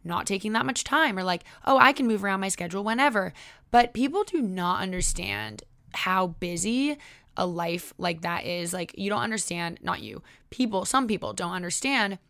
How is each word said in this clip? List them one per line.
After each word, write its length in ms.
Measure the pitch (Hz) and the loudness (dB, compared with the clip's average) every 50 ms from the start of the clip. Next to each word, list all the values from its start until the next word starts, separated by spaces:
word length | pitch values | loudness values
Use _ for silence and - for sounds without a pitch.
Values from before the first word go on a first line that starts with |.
not 240 | - 170 170 - - | -8 -4 -4 -4 -2
taking 260 | - 196 190 190 214 220 | -2 -4 -2 -2 -2 0
that 120 | 233 247 | 0 0
much 160 | 262 254 - | 0 -2 -4
time, 340 | - - 277 311 320 269 196 | -2 0 2 2 2 2 0
or, 60 | 185 | -2
like, 220 | 185 185 180 170 - - - - - | -2 -2 -2 -2 -4 -14 -20 -6 2
"Oh, 140 | - 269 262 | 4 8 10
I 140 | 247 262 | 10 8
can 160 | 285 277 269 226 | 8 6 0 0
move 160 | 220 202 196 | 0 0 0
around 160 | 202 190 190 | 0 -2 0
my 80 | 190 190 | -2 -4
schedule 340 | 185 - 180 170 180 196 | -4 -4 -6 -6 -6 -4
whenever." 500 | 202 220 226 240 277 294 226 208 185 185 - - - - - - - _ | -2 0 2 4 4 4 4 2 -2 -2 -8 -12 -20 -20 -20 -20 -8 _
But 220 | - 240 240 247 | 6 6 6 4
people 320 | - 220 262 277 311 403 415 | 2 0 0 0 2 0 -2
do 180 | - - 330 | 0 0 0
not 380 | 247 196 185 185 175 175 180 - | 0 0 -2 -2 0 0 0 0
understand 840 | 185 185 185 185 175 - - - - 98 101 104 110 107 107 107 - _ - _ _ - - | -2 -4 -2 -2 0 0 0 -2 -2 -4 -4 -4 -4 -8 -10 -14 -18 _ -20 _ _ -12 -8
how 340 | - - 185 185 190 185 180 | -4 0 2 2 2 2 0
busy 680 | 165 - 180 175 175 170 185 214 233 254 277 294 294 285 - - - - _ _ _ | -2 -6 -6 -4 -2 -2 0 0 2 2 2 0 -2 -4 -10 -20 -20 -20 _ _ _
a 100 | - 180 | -2 -2
life 460 | 180 175 170 170 170 170 180 - - - | -2 -2 -2 -2 -2 -4 -4 -6 -12 -10
like 260 | - - 175 170 160 | -4 -4 -4 -2 -2
that 220 | 170 170 170 - - | -4 -4 -4 -4 -4
is. 280 | - 175 175 170 170 | -4 -4 -4 -4 -4
Like, 200 | 175 180 170 - - - | -4 -6 -6 -8 -8 -6
you 100 | 190 202 | -4 -2
don't 140 | 208 226 | -2 -2
understand, 560 | 240 220 220 208 - - 175 175 170 170 170 - | -2 -2 -2 -4 -4 -4 -4 -4 -6 -6 -8 -8
not 200 | - - 180 - | -6 -6 -6 -6
you, 180 | - 107 - - - - - - _ _ | -6 -12 -12 -14 -16 -18 -20 -20 _ _
people, 360 | - - 254 226 208 190 180 | -2 -2 -2 0 0 -2 0
some 220 | - - 262 262 | 2 2 2 2
people 260 | 214 214 175 - - | 2 0 -2 -2 -6
don't 200 | 107 185 180 175 | -6 -4 -6 -6
understand 640 | 180 180 180 175 - - - 269 277 247 208 196 196 - _ | -6 -6 -6 -4 -4 -2 0 0 2 2 2 0 -2 -8 _